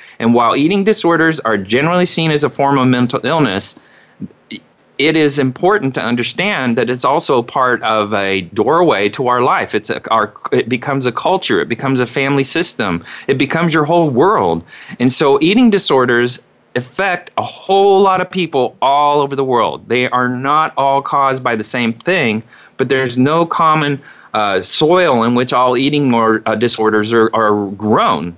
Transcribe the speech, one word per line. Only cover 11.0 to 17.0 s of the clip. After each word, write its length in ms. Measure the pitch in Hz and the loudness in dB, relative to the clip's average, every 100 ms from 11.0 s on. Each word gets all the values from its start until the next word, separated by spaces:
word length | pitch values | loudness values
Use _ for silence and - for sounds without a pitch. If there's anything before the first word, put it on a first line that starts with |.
| 127 | -2
a 60 | |
culture. 480 | 117 151 185 - 98 | -2 -2 -2 0 -2
It 80 | 71 | -2
becomes 320 | 117 135 131 | -4 -2 -2
a 80 | 123 | -2
family 380 | - 135 139 135 | -2 0 0 0
system. 580 | 165 - - 104 85 - - - | -2 -4 -4 -4 -4 -8 -10 -4
It 100 | 131 | -2
becomes 360 | 135 165 170 | 0 0 0
your 100 | 156 | 0
whole 260 | 147 170 156 | 2 2 2
world. 540 | 120 180 202 92 82 - - - - | 2 2 2 0 -2 -6 -18 -18 -2
And 100 | 123 | 0
so 260 | - 147 139 | 2 2 4
eating 280 | 160 214 240 | 2 4 4
disorders 680 | 196 - 135 127 120 120 120 - _ _ 123 | 2 2 2 2 2 0 -4 -12 _ _ -8
affect 560 | 123 - | -6 -4